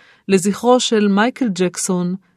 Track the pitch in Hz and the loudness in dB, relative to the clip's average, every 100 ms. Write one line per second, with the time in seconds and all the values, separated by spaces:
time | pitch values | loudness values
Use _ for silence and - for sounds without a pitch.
0 | _ _ - 190 196 190 233 254 - 220 | _ _ -2 0 0 0 2 2 2 0
1 | 208 196 233 - 247 175 180 175 - 180 | 2 2 0 -2 -4 -2 -4 -4 -4 -2
2 | 180 185 _ | -2 -6 _